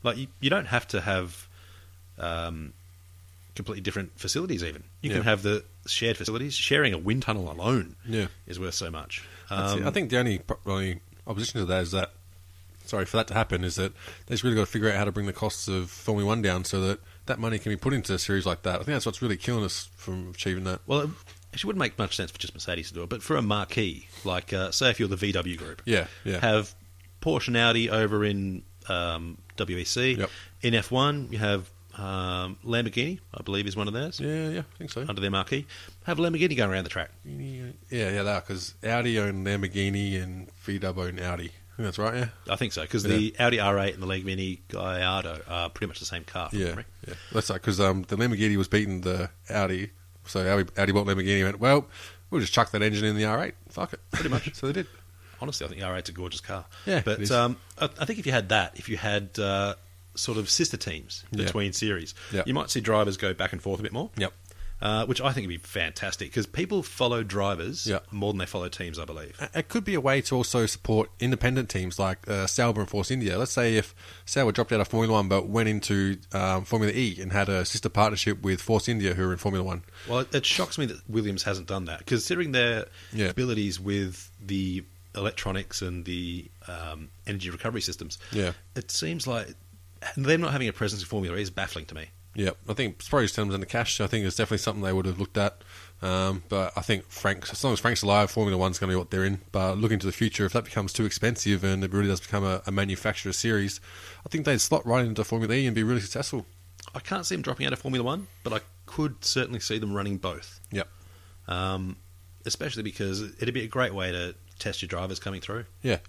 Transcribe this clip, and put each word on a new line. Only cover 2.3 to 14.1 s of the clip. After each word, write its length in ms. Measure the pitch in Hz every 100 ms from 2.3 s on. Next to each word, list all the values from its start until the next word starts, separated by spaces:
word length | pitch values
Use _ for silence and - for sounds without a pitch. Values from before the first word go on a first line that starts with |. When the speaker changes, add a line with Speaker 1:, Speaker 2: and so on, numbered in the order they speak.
| 82 85 80 73 - - - - - - - -
Speaker 1:
completely 260 | - 95 101
different 380 | 98 101 92 -
facilities 440 | 95 147 185 101
even. 200 | 85 76 - -
You 100 | 147
can 80 | 98
Speaker 2:
Yeah. 60 |
Speaker 1:
have 180 | 110 104
the 220 | 101 104 - - -
shared 300 | - 117 110
facilities. 380 | - 113 139
Sharing 380 | - - 139 135
a 60 | 87
wind 240 | 92 127
tunnel 280 | 123 104 87
alone 460 | 82 104 127 82 - 110
Speaker 2:
Yeah. 200 | 110 92 - -
Speaker 1:
is 140 | 87
worth 140 | 92
so 160 | - 82
much. 320 | 80 - - - - -
Speaker 2:
That's 240 | 98 98
it. 80 | 101
Speaker 1:
Um, 60 | 143
Speaker 2:
I 20 |
think 200 | 202 135
the 80 | 123
only 200 | 120 95
pro-, 180 | - - 101
only 340 | 95 95 90 - - -
opposition 340 | 101 117 113
to 60 | 90
that 160 | 92
is 80 | 85
that, 200 | 95 87 - - - - - - -
sorry, 200 | - 104 90
for 100 | 113
that 100 | 110
to 60 |
happen, 300 | 107 110 90
is 120 | 90 87
that 160 | 95 - -